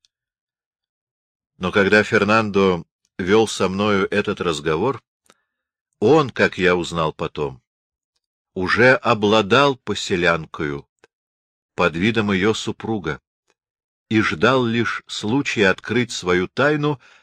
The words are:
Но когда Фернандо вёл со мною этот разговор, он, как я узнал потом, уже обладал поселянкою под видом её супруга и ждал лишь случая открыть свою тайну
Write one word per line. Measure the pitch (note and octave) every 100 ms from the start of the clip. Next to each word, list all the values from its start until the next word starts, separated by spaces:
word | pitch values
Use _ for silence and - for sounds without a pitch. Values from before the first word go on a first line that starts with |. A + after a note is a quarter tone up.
| _ _ _ _ _ _ _ _ _ _ _ _ _ _ _ _
Но | F2+
когда | G#2 F#2+ G#2
Фернандо | G#2 A2 G2+ A2 G#2+ G2 G2 F2 - _ _ -
вёл | F2+ G#2+ A2
со | - F#2+
мною | F#2+ G#2 G2 G2
этот | G2+ G#2 F#2+
разговор, | F2 D2+ D2+ D#2 A2+ B2 _ _ _ _ _ _ _ _ _ _
он, | G#2+ D#3 C3+
как | - F#2+ -
я | F2+ F2+
узнал | D#2+ E2+ D#2+
потом, | - E2 - C#2+ C2 _ _ _ _ _ _ _ _ _
уже | - F2+ F#2 B2
обладал | C3 A2+ A2+ G#2 A2 G2 A#2 C#3+ C3
поселянкою | - G2+ - F#2+ F2 E2 D#2 - D2+ C#2+ - _ _ _ _ _ _ _ _
под | - F2 D#2
видом | G2+ A2+ G#2
её | F#2+ G2+
супруга | A2 - - G#2+ A2 E2 C#2 _ _ _ _ _ _ _ _ _
и | A2
ждал | G#2 D#2+ G#2+ C3
лишь | A#2+ A2+ A2 - _
случая | - G#2 C3 C3+ A2+ G2
открыть | F#2 - A2 A#2+
свою | - F2+ F2+ F2+
тайну | - C#3 D3+ D3 C#3+ _ _